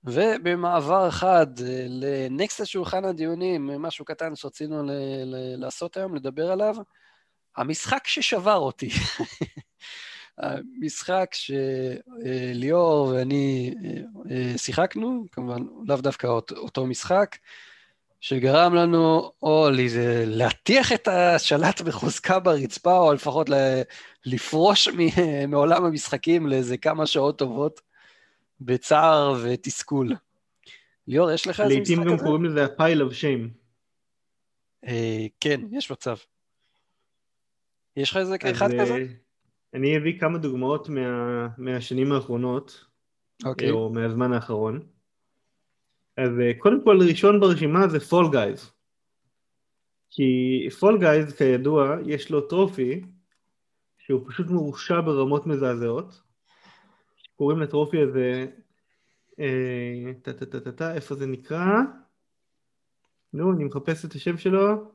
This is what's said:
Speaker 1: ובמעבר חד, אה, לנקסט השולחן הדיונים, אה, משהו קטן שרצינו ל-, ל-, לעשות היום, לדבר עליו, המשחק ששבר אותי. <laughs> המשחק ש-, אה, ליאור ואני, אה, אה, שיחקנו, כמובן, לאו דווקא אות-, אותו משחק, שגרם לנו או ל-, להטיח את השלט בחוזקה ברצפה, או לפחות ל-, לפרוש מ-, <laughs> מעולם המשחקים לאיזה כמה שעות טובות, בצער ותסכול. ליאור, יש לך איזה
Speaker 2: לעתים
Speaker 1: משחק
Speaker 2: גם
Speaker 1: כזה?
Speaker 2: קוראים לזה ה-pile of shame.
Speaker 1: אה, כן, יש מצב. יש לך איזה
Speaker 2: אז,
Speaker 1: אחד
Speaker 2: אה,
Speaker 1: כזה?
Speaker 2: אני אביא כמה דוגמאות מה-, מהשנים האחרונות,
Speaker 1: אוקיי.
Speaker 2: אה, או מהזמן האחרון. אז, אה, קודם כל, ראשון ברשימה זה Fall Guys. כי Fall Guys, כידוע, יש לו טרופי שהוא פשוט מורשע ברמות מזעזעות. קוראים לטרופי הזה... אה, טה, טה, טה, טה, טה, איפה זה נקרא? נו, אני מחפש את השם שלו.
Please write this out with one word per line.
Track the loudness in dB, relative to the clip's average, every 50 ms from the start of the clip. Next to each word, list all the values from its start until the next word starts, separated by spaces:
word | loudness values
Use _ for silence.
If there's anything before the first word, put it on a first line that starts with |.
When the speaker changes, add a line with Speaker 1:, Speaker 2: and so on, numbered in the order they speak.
| _
Speaker 1:
ובמעבר | -4 0 2 2 2 0 0 -2 -2 -2 0 0 0 0 0 2 2 2 4 2 2
חד, | 0 0 2 4 6 6 6 4 0 -8
אה, | -8 -6 -6 -6 -6 -8
לנקסט | -8 -6 -4 -4 -4 -4 -4 -4 -2 -2 -4 -4 -4 -8
השולחן | -8 -6 -4 -6 -4 -2 -4 -4 -2
הדיונים, | -4 -4 -4 -4 -4 -4 -4 -2 -4 -2 -4 -4 -6
אה, | -6 -6
משהו | -8 -8 -10 -10 -12
קטן | -12 -10 -8 -8 -8 -8
שרצינו | -10 -12 -14 _ -10 -10 -8 -6 -6
ל-, | -6 -6 -6 -6 -6 -6 -8 -8 -8
ל-, | -8 -10 -10 -10 -10 -10 -8
לעשות | -10 -10 -10 -10 -10 -10 -8
היום, | -8 -8 -6 -8
לדבר | -8 -8 -8 -6 -4 -2 -2
עליו, | 0 0 0 -2 -2 -4 -10 _ _ _ _ _ _ _ _ _ _ _ _ _ _
המשחק | -6 -4 -4 -4 -6 -2 -2 -2 -2 -2
ששבר | -4 -4 -2 0 0 0 0 2 2 2
אותי. | 2 2 -2 -4 -6 -8 -4
<laughs> | -4 -4 -4 -4 -6 -6 -8 -8 -6 -8 -8 -8 _ -20 -20 _ _ _ -20 -20 -18 -18 -18 -18 -18 -20 -20 -20 _ -8
המשחק | -8 -6 -6 -6 -10 -12 -12 -8 -8 -8 -8 -8 -6 -2 0 0 -2 -2
ש-, | -6 -10 -8 -6 -4 -4 -2 -2 -2 -4 -4 -6 -6 -8 -12 _ -16 -10 -6
אה, | -4 -4 -4 -4 -4 -4
ליאור | -4 -2 2 2 4 4 4 4 4 2 2
ואני, | 2 0 0 0 0 0 0 0 0 -2 -4 -4 -6 -8 -10
אה, | -10 -10 -10 -12 -14 -16 -16 -12 -8
אה, | -6 -4 -4 -4 -4 -6
שיחקנו, | -6 -4 -2 0 -2 -2 -2 -6 -6 -4 -4 -6 -8 -10
כמובן, | _ -10 -8 -8 -6 -8 -8 -10 -12 -14 -4
לאו | -2 -2
דווקא | 0 0 -4 -4 -2 -2
אות-, | -2 -2 -2 -2 -6
אותו | -14 -12 -12 -8 _ -4 -4
משחק, | -4 -4 -6 -2 0 2 2 2 0 -2 -20 _ -20 -20 -20 -20 -20 -20 _ _ _ _ _ _ _ _ _
שגרם | -6 -4 -2 2 2 4 6 6 6 6 6
לנו | 4 4 4 4 4 4 4 4 2 0 -2 _ _
או | 0 2 4 6 6 4
ל-, | 4 2 0 0 0 0 0 0 0 0 0
להטיח | -2 0 0 0 0 0 _ _ 2 4 4 4 2
את | 0 0 0 0
השלט | 2 4 4 4 4 4 2 2 2 2 2 2 0 0
בחוזקה | -4 -6 -4 -2 -4 -4 -4 -4 0 0 0 2
ברצפה, | 4 2 2 2 0 -4 -8 -2 _ 4 6 6
או | 6 6
לפחות | 4 4 0 -2 -2 -2 0 2
ל-, | 2 2 2 2 2 0 -2 -4 -10 -20 -20 -20 -20 _ _
לפרוש | -6 -6 -4 -4 -2 0 4 4 6 6 4 2 0
מ-, | 2 2 0 2 4 2 2 2 0 -2 -2 0
<laughs> |
מעולם | 2 2 4 4 4 4 2
המשחקים | 0 -2 -2 -4 -4 -6 -4 2 2 2 2 2
לאיזה | 2 0 0 0 -2 -4
כמה | -2 0 0 0 0 -2
שעות | 0 0 2 0 0 0 -2
טובות, | -4 -4 -2 -2 -2 -2 -4 -6 _ _ _ _ _ _ _ _ _ _ _ _ _ _ _ _
בצער | -2 -2 -2 -2 2 2 4 6 6 6 6 6 4 2 2 0
ותסכול. | 0 -2 -4 -4 -4 -8 -10 -8 -6 -2 -2 0 0 0 -2 -6 _ _ _ _ _ _ _ _ _ -20 -20 -20 _ _ _ _ _
ליאור, | -2 2 2 4 4
יש | 2 0 -2
לך | -4 -2 0
איזה | 2 4 4
Speaker 2:
לעתים | 2 2 2 2 2
Speaker 1:
משחק | 2 2
Speaker 2:
גם | 0
Speaker 1:
כזה? | 0 2
Speaker 2:
קוראים | 0 0 2 0
לזה | 0 2 0 0
ה-pile | 0 2 2 2 4 4 2 2 0
of |
shame. | -2 -2 -2 -2 -2 -2 -4 -8 -12 _ _ _ _ _ _ _ _ _ _ _ _ _ _ _ _ _ _ _ _ _ _ _ _ _ -10
Speaker 1:
אה, | -6 -4 -4 -2 -2 -2 -4 -6 -8 _ _
כן, | -2 -2 -2 -2 -4 -8
יש | -8 -10 -8 -8
מצב. | -12 -8 -8 -8 -8 -8 _ _ _ _ _ _ _ _ _ _ _ _ _ _ _ _ _ _ _ _ _ _ _ _ _ _ _ _ _ _ _ _ _ _ _
יש | -4 -4 -2
לך | 0
איזה | -2 -2 -2 -4 -4 -4
Speaker 2:
אז, | -4 -2
Speaker 1:
אחד | 0 0 0
Speaker 2:
אה, | 2 0
Speaker 1:
כזה? | 0 0 0 -2 -4 -8 -12 -20 _ _ _ _ _ _ _ _ _ _ -6
Speaker 2:
אני | -2 0 2 0
אביא | 2 0 -2 -4 0
כמה | -2 -2 -2 -2
דוגמאות | -4 -4 -4 -2 -2 -2 -2 -4 -4 -6
מה-, | -6 -4 -4 -4 -4 -4 -4 -4 -4 -4 -6 -8 -10 -10
מהשנים | -8 -6 -6 -6 -6 -6 -2 -2 0 2
האחרונות, | 0 -2 -2 -2 -4 -4 -2 -2 -4 -4 -6 -10 -20 -20 _ _ _ _ _ _ _ _ _ _ _ _ -8
Speaker 1:
אוקיי. | -8 -6 -2 -2 0
Speaker 2:
אה, |
או | 0 0 -2 -2
מהזמן | -2 -2 -2 -2 0 0 0 0
האחרון. | 0 -2 -2 -4 -4 -2 -2 -4 -4 -6 -10 -16 _ _ _ _ _ _ _ _ _ _ _ _ _ _ _ _ _ _ _ _ _ _ _ _ _
אז, | -2 -2 0 2 2
אה, | 2 2 0 4
קודם | 4 4 4 6 6
כל, | 6 8 8 8 6
ראשון | 4 6 6 6 6 8
ברשימה | 6 6 4 4 2 2 4 4 4 4
זה | 2 -2
Fall | -2 2 4 4 4 6
Guys. | 4 2 2 0 -4 -8 -14 -20 _ _ _ _ _ _ _ _ _ _ _ _ _ _ _ _ _ _ _ _ _ _ _ _ _ _ _ _
כי | -4 0 2 2 2 2 2 0 0 0 -2 -4 -4 2
Fall | 4 4 4 6
Guys, | 6 6 6 6 4 0 -2
כידוע, | 0 4 4 4 4 2 2 4 4 4 2 0 -4 -4
יש | -4 -6 -6 -4 -2
לו | -2 -2
טרופי | -2 0 0 2 2 2 0 -2 -2 -2 -2 -6 -8 -14 -20 _ _ _ _ _ _ _ _ _ _ _ _ _ _ _ _ _
שהוא | _ -2 -2 -2 -2 -6
פשוט | -6 -6 -4
מורשע | -2 0 -2 -2 -2 -6 -8 -4 0 0 0
ברמות | 2 0 0 0 2 2 0 -2 0
מזעזעות. | -2 -2 0 0 -2 -2 -2 -2 -4 -4 -4 -6 -10 -18 _ _ _ _ _ _ _ _ _ _ -20 _ _ _ _ _ _ _ _ _ _ _ -20 _
קוראים | _ 0 0 0 0
לטרופי | -2 -2 0 -2 -2 0 2 0
הזה... | 2 2 2 0 0 0 -2 -4 -6 -8 -12 -20 _ _ _ _ _ _ _ _ _ _ _ _ _ _ _ -6
אה, | -4 -2 -2 -2 -2 -4 -4 -6 -6 -8 -8 -10 -10 -12 -12 -12
טה, | _ -14
טה, | -12 -12 -12
טה, | -12 -12 -12
טה, | -12 -12
טה, | -10 -8 -8 -6 -6
איפה | -8 -8 -10 -10
זה | -8 -6
נקרא? | -8 -8 -10 -10 -8 -6 -2 0 2 2 2 2 0 -6 -16 _ _ _ _ _ _ _ _ _ _ _ _ _ _ _ _ _ _ _ _ _ _ _ _ _ _
נו, | -10 -2 0 0
אני | 0 0 -2
מחפש | -4 -6 -6 -4 -4 -6 -6 -8
את | -14
השם | -14 -6 -6 -6 -6 -2
שלו. | 0 0 2 2 2 2 0 -2 -6 -14 _